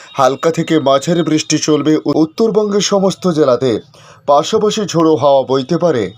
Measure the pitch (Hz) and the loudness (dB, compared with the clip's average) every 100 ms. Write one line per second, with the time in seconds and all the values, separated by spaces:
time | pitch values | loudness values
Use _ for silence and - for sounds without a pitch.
0 | - - 131 131 165 165 151 160 135 139 | -16 0 0 0 -2 -2 0 0 2 0
1 | 170 175 156 151 - 156 - 147 139 156 | 0 -2 0 -2 0 -4 0 0 2 0
2 | - 147 160 - 226 196 208 202 185 202 | 0 0 0 0 0 0 0 -2 0 0
3 | 190 - 185 156 143 120 131 104 - - | 0 -2 -4 0 2 2 0 -2 -6 -20
4 | - - - 143 160 220 208 214 196 160 | -20 -16 0 0 2 0 -2 -2 -4 0
5 | 160 143 143 139 120 135 131 170 175 131 | 2 2 2 2 2 -2 -2 -2 0 -2
6 | 92 | -4